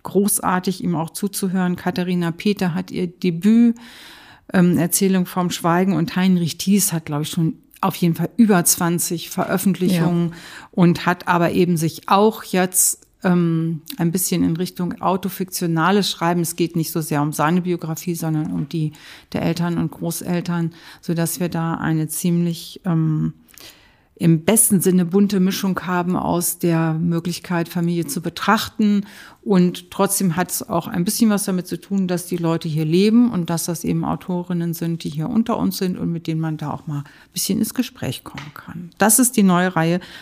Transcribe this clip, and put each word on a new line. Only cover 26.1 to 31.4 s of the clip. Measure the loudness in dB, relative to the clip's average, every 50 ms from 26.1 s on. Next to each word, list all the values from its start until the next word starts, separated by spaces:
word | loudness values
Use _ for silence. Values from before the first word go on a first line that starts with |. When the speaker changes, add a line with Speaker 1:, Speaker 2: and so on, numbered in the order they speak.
| -2
Speaker 1:
aus | -2 0 -2 -2 -2 -2 -2 -4 -2
der | 0 0 2 2 2 0 0
Möglichkeit, | 0 0 0 0 0 -2 -4 -6 -8 -6 -4 -2 -2 -2 -2
Familie | -2 -2 0 0 0 0 -2
zu | -4 -4 -6
betrachten. | -6 -6 -8 -4 0 2 2 2 0 -2 -2 0 2 2 2 2 0 -4 -10 -20 -20 -20 -20 _ -2
Und | 2 4 4 4 4 2 -2 -10 -8
trotzdem | -4 -2 0 0 0 0 0 0 0
hat's | 0 -2 -4 -4 -8 -6 -4
auch | -4 -4 -4
ein | -4 -4 -4 -2
bisschen | -2 0 2 2 2
was | 2 2